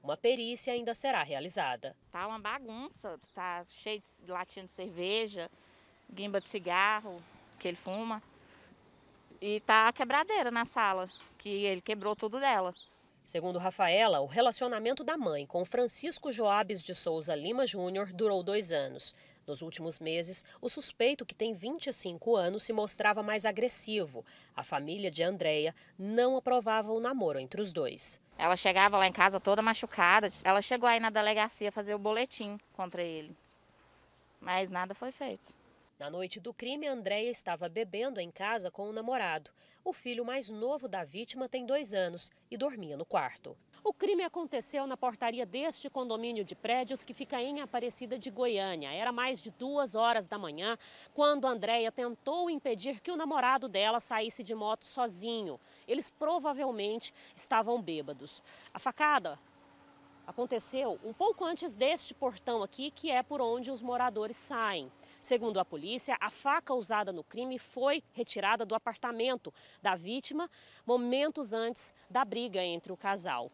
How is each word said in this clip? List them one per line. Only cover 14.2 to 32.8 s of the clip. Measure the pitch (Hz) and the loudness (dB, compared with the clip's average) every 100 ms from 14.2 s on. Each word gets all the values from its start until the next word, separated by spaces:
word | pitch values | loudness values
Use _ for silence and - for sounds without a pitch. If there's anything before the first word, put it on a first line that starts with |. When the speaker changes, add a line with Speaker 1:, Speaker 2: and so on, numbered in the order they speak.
Speaker 1:
o | 139 | 2
relacionamento | 170 247 226 254 226 220 269 | 4 4 4 0 0 0 0
da | 285 320 | 0 0
mãe | 220 151 139 | 0 -2 -2
com | 175 | -2
Francisco | 180 240 247 - 294 - 302 | 0 2 2 2 0 -2 -2
Joabes | 226 214 208 202 202 | 2 4 4 4 -2
de | 165 | -2
Souza | 180 - 160 156 | 0 0 -2 -2
Lima | 156 156 240 254 | -2 -2 0 0
Júnior | 202 180 190 196 | 0 -2 -2 -4
durou | 180 214 190 | 0 2 2
dois | 180 208 190 | 2 0 2
anos. | 160 135 131 - - - - | 0 -2 -4 -6 -6 -18 -20
Nos | - 143 | -10 -8
últimos | 165 - 165 156 | -6 -6 -6 -6
meses, | 160 165 170 - - - | -2 -2 0 0 -2 -8
o | 247 | -4
suspeito, | - - - 247 285 - | 2 2 4 2 2 -4
que | |
tem | - 220 | -4 -4
vinte | 202 202 311 - | -2 -6 -6 -2
e | |
cinco | - 185 170 - 226 | -2 -2 -4 2 4
anos, | 175 202 | 4 2
se | - | 0
mostrava | 220 208 - 208 208 | 0 0 4 4 4
mais | 214 214 | 0 0
agressivo. | 214 202 240 - - 214 165 127 - - - - | 0 2 0 0 0 0 -2 -6 -14 -20 -14 -10
A | |
família | 131 147 147 196 190 | -4 -4 -2 -4 -4
de | 151 | 0
Andréia | 170 196 165 156 156 - - - | 0 2 2 4 2 -2 -18 -10
não | 190 226 247 262 | -2 4 4 4
aprovava | 254 247 220 220 208 | 2 2 4 0 2
o | 220 | 0
namoro | 233 269 180 143 | 0 0 0 0
entre | 131 - | -4 -4
os | 208 | -2
dois. | 170 139 - - - _ - | 0 -2 2 2 2 _ 0
Speaker 2:
Ela | 160 180 | 4 4
chegava | 196 185 202 202 | 4 8 8 8
lá | 190 | 6
em | |
casa | 185 190 196 | 8 6 6
toda | 202 208 | 4 4
machucada. | 220 220 233 - 175 196 208 - | 4 2 -2 4 8 8 6 0
Ela | - 196 | 4 4
chegou | 202 254 240 | 4 4 6
aí | 233 | 4
na | 220 | 4
delegacia | 220 208 214 214 - 208 | 2 4 4 2 0 -4
fazer | 208 202 | -2 -4
o | 208 | -2
boletim | 202 220 262 - 208 208 - | 0 0 0 -4 -6 -10 -14
contra | - | -8